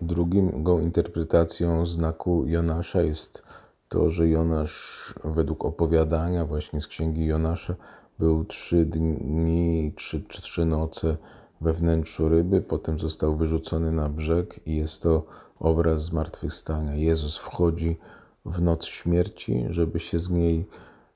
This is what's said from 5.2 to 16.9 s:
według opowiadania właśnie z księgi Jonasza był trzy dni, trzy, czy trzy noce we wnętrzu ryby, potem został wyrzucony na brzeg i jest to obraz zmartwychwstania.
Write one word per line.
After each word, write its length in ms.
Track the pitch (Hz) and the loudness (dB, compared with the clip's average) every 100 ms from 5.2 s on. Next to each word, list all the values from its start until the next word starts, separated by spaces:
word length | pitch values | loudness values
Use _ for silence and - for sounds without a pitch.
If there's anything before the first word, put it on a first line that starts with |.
według 400 | - 80 78 78 | -4 0 0 -2
opowiadania 840 | - - 80 80 80 80 82 87 76 | -4 0 2 4 2 2 0 -2 -2
właśnie 340 | 76 - 76 | -4 -6 -8
z 60 | - | -8
księgi 400 | - 80 80 80 | -4 -2 0 0
Jonasza 480 | 78 80 90 - 90 - - _ - | 0 0 -2 -4 -10 -12 -20 _ -2
był 260 | 80 80 | 2 2
trzy 400 | 80 - - 87 | -2 -8 0 2
dni, 1080 | 80 80 80 78 67 80 82 85 85 82 78 - | 2 2 0 -2 -2 0 2 2 2 0 -2 -6
trzy, 260 | - 78 - | -8 -8 -8
czy 140 | - | -14
trzy 220 | - - | -8 -2
noce 520 | 82 78 80 - 82 80 - - - - | 0 0 -2 -2 -2 -2 -6 -20 -20 -4
we 120 | 80 | -2
wnętrzu 560 | 80 82 80 78 - 78 | 2 2 2 0 -2 2
ryby, 320 | 82 87 95 | 4 4 2
potem 380 | - 78 - 80 | 0 -4 -2 -4
został 380 | 82 - 78 78 | -4 -2 0 0
wyrzucony 560 | 80 80 - 82 82 | 0 0 -2 -2 0
na 160 | 80 76 | 0 -2
brzeg 520 | 76 78 85 87 - - | -2 0 0 0 -8 -4
i 100 | 78 | -2
jest 260 | 76 - | -2 0
to 240 | 85 80 - - - - | 2 2 0 -12 -20 -2
obraz 440 | 80 80 82 78 | 2 4 2 0
zmartwychwstania. 920 | 80 80 78 - 78 - - 78 76 | 0 -4 -4 -6 -8 -6 -4 -4 -2